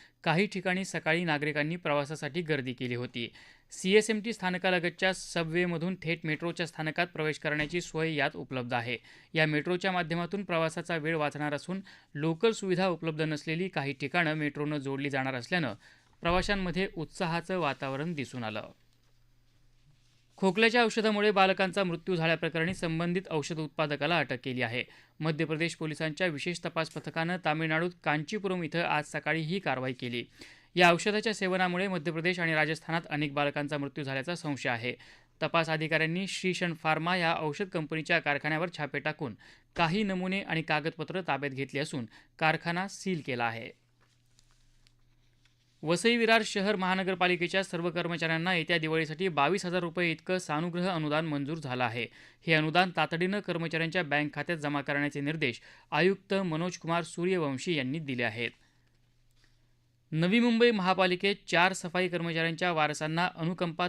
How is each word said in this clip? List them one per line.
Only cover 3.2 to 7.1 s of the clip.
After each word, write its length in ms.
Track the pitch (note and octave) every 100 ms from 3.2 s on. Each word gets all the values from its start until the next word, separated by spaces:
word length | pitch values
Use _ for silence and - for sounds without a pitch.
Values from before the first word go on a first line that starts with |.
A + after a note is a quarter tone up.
| A2+ - - - _
सीएसएमटी 640 | - F#3+ G#3+ G#3+ G#3+ G#3+
स्थानकालगतच्या 800 | A3 F#3 F3+ F#3 F3+ F3 F3 F#3+
सबवेमधून 840 | F3+ - F3 D#3+ E3+ F3+ E3 F3 F3+
थेट 180 | D#3+ E3
मेट्रोच्या 440 | D#3+ D3+ E3+ E3 D#3+
स्थानकात 400 | - D#3 D#3
प्रवेश 320 | F3